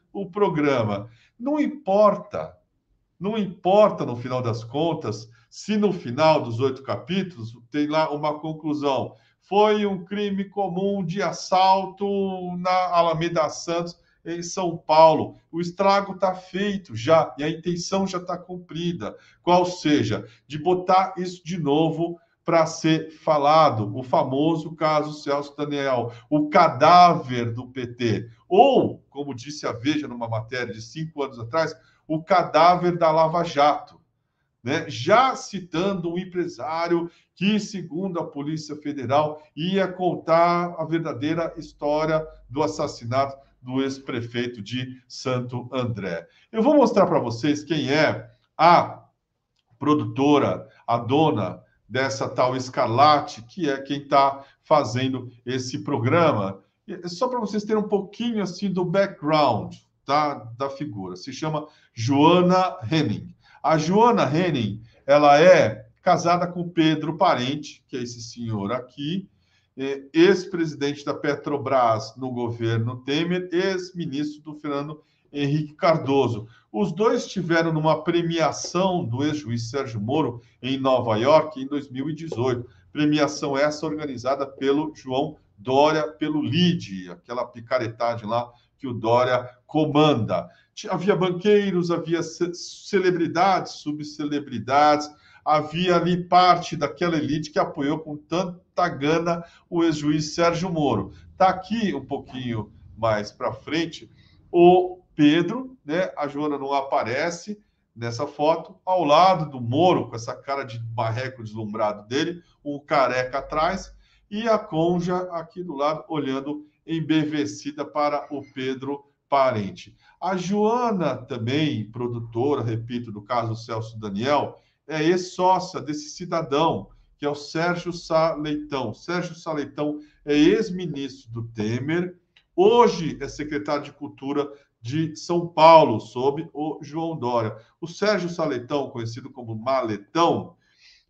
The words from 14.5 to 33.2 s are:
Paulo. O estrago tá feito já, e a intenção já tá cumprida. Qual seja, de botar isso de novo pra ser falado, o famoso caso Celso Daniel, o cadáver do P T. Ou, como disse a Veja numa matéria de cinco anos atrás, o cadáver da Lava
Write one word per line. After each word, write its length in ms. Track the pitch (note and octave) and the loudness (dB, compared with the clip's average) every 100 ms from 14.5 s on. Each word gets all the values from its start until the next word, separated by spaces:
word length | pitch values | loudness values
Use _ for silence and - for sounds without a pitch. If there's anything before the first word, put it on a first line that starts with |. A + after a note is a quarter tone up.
| F#3+ F3 E3 | -4 -4 -4
Paulo. 580 | - D#3 D#3+ A#2+ G2 - _ | 2 8 8 8 0 -8 _
O 100 | E3 | -6
estrago 540 | F3 - G3 G3 F#3+ | -6 0 4 4 0
tá 180 | F3+ F#3+ | -2 -2
feito 640 | F#3 - F#3 G#3 G3 - | -2 -8 -4 -2 -2 -6
já, 400 | A2+ B2+ D#3+ D3 C#3 | -6 4 4 4 -2
e 60 | |
a 80 | D3+ | -6
intenção 560 | D#3+ F3 E3+ - G3 F#3+ | -4 -4 -4 -2 -2 -2
já 140 | F3+ | -4
tá 180 | F3+ E3+ | -6 -10
cumprida. 800 | - F3+ F3 D#3 F3 B2+ G2 - _ _ | -10 -14 -10 -6 -4 -4 -8 -12 _ _
Qual 240 | F3 F3+ F3 | 2 2 2
seja, 580 | - D#3 D3 A2 G2 - _ _ | -2 0 2 2 -4 -8 _ _
de 140 | C#3+ | -4
botar 520 | D4 F3+ - F#3 F#3+ F3+ | 0 0 4 2 2 -4
isso 280 | F3+ F3 | -8 -10
de 140 | D#3 F3+ | -10 -6
novo 580 | C#3 D3 D#3+ D3+ E3+ E3+ _ _ | 0 2 2 0 -6 -6 _ _
pra 200 | - E3 | 0 0
ser 460 | D#3+ - D#3+ D#3+ D#3 | 0 0 0 0 -2
falado, 840 | - - D3+ C#3+ D#3+ D3+ A2+ G2+ A#2+ | -8 0 2 4 6 4 2 -6 -6
o 60 | |
famoso 720 | B2 F3 C3 C3+ D#3 D#3 D#3+ - | -2 0 0 0 0 0 -6 -2
caso 360 | D#3 D3+ D3+ | 0 0 -2
Celso 440 | D3 D3 C#3+ C#3+ - | -8 -4 -4 -4 -8
Daniel, 560 | C#3+ C#3+ C#3 B2 A#2 - - | -6 -2 0 -2 -2 -8 -2
o 180 | - D4+ | 0 2
cadáver 1040 | F#3 D#3+ B2 D#3 F3+ F3 D#3+ B2+ B2 A2+ | 4 4 6 8 10 8 6 -2 -4 -2
do 140 | A2+ C3 | -4 -10
P 180 | C3+ | -8
T. 460 | A#2+ - A#2+ F#2+ - _ - | -10 -2 0 0 -4 _ 0
Ou, 560 | F#3+ C#4 A#3 - - _ | 6 6 6 2 -4 _
como 240 | C3+ C#3+ | -12 -10
disse 320 | A2+ C#3 - C3+ | -10 -12 -8 -8
a 60 | |
Veja 340 | A2+ C3 D3+ B2+ | -4 -2 -2 -4
numa 220 | A#2+ A2+ | -8 -6
matéria 440 | A2 A2 B2+ A#2+ | -6 -6 -8 -8
de 80 | A2 | -10
cinco 440 | A#2 D#3 D#3+ C#3+ | -14 -12 -12 -6
anos 160 | C3 A#2+ | -6 -6
atrás, 340 | A#2 D#3+ D#3 - _ _ - | -6 -2 -2 -6 _ _ -6
o 160 | D#3 | -6
cadáver 720 | - F3+ - D3+ E3+ F3 F3 E3+ | 2 2 4 6 6 6 2 2
da 140 | D#3+ | 2
Lava 320 | D#3+ | 4